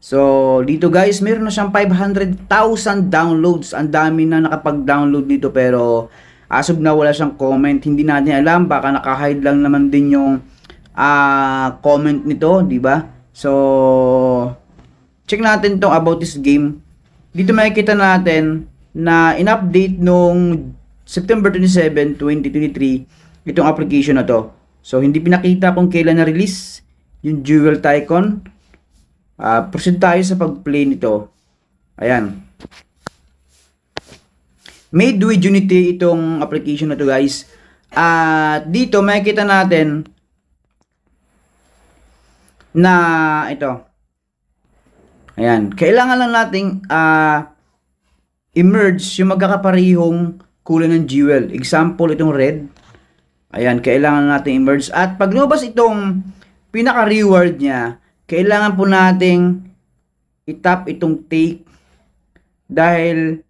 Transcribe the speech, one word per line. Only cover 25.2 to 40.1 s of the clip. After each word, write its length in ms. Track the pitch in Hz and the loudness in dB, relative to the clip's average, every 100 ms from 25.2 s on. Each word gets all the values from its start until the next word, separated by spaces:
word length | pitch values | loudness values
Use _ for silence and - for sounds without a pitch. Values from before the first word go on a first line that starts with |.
pinakita 480 | 165 180 185 180 185 | 0 0 2 2 0
kung 160 | 180 180 | 2 0
kailan 320 | 170 160 165 | 2 2 2
na-release 640 | 160 160 202 - - - _ _ _ _ | 0 0 -2 -4 -14 -20 _ _ _ _
yung 160 | 147 156 | -8 -6
Jewel 400 | 135 151 151 147 | 0 2 4 2
Tycoon. 720 | 151 147 147 165 202 214 - _ _ _ _ _ _ _ _ | 0 0 0 0 0 -4 -8 _ _ _ _ _ _ _ _
Ah, 320 | _ 107 113 - | _ -2 -2 -2
proceed 320 | - - 180 | -4 -2 2
tayo 240 | 185 175 | 2 2
sa 160 | 190 185 | 0 -2
pag-play 480 | 165 143 - 143 139 | -4 -6 -4 -2 0
nito. 480 | 135 117 107 104 _ _ _ _ _ _ - | -2 -2 -4 -6 _ _ _ _ _ _ -8
Ayan. 480 | 120 123 107 98 - _ - - _ _ - _ _ _ _ _ _ _ _ - _ - _ _ _ _ - - _ | -2 -2 -2 -10 -20 _ -20 -20 _ _ -20 _ _ _ _ _ _ _ _ -20 _ -20 _ _ _ _ -20 -20 _
Made 240 | 160 226 214 214 | 2 2 2 2
with 160 | 214 | 2
Unity 560 | 190 196 196 185 180 180 | 2 2 2 2 2 0
itong 400 | 175 170 165 160 | 0 0 -2 -4
application 560 | 147 151 - 147 156 | -4 -6 -6 -6 -4
na 20 | 147 | -2
to, 140 | 139 | 0
guys. 400 | 135 139 - - _ _ _ _ | 0 0 -4 -16 _ _ _ _
At 800 | - 170 165 160 156 156 151 151 | 0 2 2 0 0 0 -2 -4
dito, 320 | 175 247 202 | -4 0 0
makikita 400 | 196 208 202 208 | 2 0 0 -2
natin 640 | 202 196 185 170 156 151 156 | 0 2 2 2 0 -2 -8